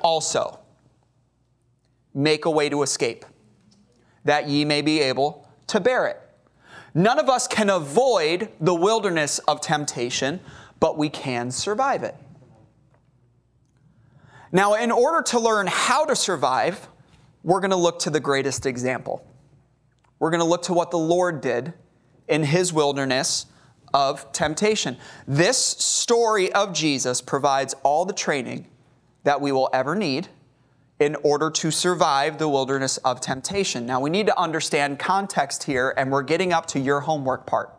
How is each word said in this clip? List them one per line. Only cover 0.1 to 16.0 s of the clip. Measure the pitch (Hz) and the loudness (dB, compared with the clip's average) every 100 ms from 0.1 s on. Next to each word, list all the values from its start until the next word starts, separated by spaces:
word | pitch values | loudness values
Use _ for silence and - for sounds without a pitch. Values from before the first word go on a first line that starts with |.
| 160 - 123 - - - _ _ _ _ _ _ _ _ _ _ _ _ _ _ 139 | 0 0 -2 -2 -6 -20 _ _ _ _ _ _ _ _ _ _ _ _ _ _ -2
make | 151 156 175 | 2 2 2
a | |
way | 151 147 | 2 2
to | 143 | 0
escape, | 139 - 123 113 - _ _ _ _ _ _ _ _ _ 147 | -2 -2 -4 -4 -14 _ _ _ _ _ _ _ _ _ 0
that | 147 147 | 0 2
ye | 143 147 | 0 2
may | 147 | 0
be | 147 156 | 2 2
able | 135 127 147 - - _ - | 2 2 -2 -4 -16 _ -4
to | 208 | 0
bear | 220 247 147 | 2 2 0
it." | - - _ _ _ - - - | -4 -14 _ _ _ -20 -20 -4
None | 151 214 277 | 2 4 4
of | 262 | 2
us | 247 - | 2 0
can | - 202 | 0 2
avoid | 185 143 165 269 202 156 180 220 - | 2 2 2 4 4 2 0 -4 -2
the | 160 170 | 0 4
wilderness | 190 226 196 165 147 - - | 4 2 2 0 0 0 0
of | 147 | -2
temptation, | - 151 143 135 123 - 135 185 - - - - | 0 -2 -2 -4 -4 -2 -4 -4 -10 -20 -20 -2
but | 160 151 | 0 0
we | 151 | -4
can | - 135 120 123 | -4 -6 -4 -4
survive | 131 196 214 269 185 | -6 -4 0 0 -2
it. | 117 - - - - - _ _ _ _ _ _ _ _ _ _ _ _ _ _ _ _ - - - | -4 -10 -20 -20 -20 -20 _ _ _ _ _ _ _ _ _ _ _ _ _ _ _ _ -20 -20 -2
Now, | 175 208 | 2 4
in | 214 233 | 2 2
order | 233 262 330 | 4 4 2
to | - 233 | 0 2
learn | 226 214 180 | 2 2 0
how | - - 269 | 0 2 2